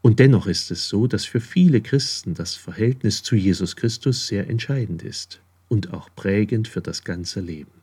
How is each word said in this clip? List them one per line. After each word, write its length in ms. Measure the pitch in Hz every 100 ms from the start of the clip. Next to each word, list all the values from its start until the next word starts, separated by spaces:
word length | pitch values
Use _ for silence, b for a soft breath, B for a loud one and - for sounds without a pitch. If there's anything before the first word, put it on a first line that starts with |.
Und 180 | 120 110
dennoch 280 | 131 113 95
ist 240 | 87 -
es 180 | 87 -
so, 180 | 101 123
dass 200 | 107 -
für 140 | 120
viele 420 | 113 - 180 127
Christen 500 | - 139 - - -
das 220 | 82 -
Verhältnis 680 | - - 90 113 127 110 -
zu 120 | - 110
Jesus 400 | 95 87 90 -
Christus 520 | - - 135 123 -
sehr 200 | 101 101
entscheidend 540 | 117 - 139 107 82
ist 380 | - - - - _ _ _
und 240 | 107 -
auch 160 | 87 - -
prägend 520 | 98 101 104 117 110
für 120 | -
das 240 | - -
ganze 360 | - 87 87 -
Leben. 320 | 87 78 71 _